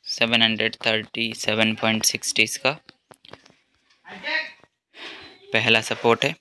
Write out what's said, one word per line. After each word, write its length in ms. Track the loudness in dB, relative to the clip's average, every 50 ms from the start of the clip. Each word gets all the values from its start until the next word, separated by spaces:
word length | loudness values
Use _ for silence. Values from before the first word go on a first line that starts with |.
| _
सेवन 360 | -8 -4 -2 -2 0 2 2
हंड्रेड 340 | 4 2 2 2 -2 -2 -2 -2
थर्टी 540 | -2 0 0 0 -2 -6 _ -6 -6 -4 -4
सेवन 380 | -8 -6 -4 0 2 2 2 2
पॉइंट 280 | 0 0 0 0 2 2
सिक्सटी 380 | 0 0 0 -6 -6 0 0 0
इसका 280 | 0 0 -2 -2 -2 -2 -2 _ -20 _ _ _ _ -20 _ _ -20 -20 -20 _ -20 _ _ _ _ _ _ _ _ _ _ _ -18 -18 -10 -8 -4 -4 -4 -4 -6 -14 _ -20 _ _ _ _ _ _ -18 -16 -16 -16 -16 -20 -20 -20 -20 -16 -2 -2
पहला 280 | 0 2 4 4 4
सपोर्ट 440 | 4 0 -6 0 4 4 4 4 4
है। 100 | -2 -2 -4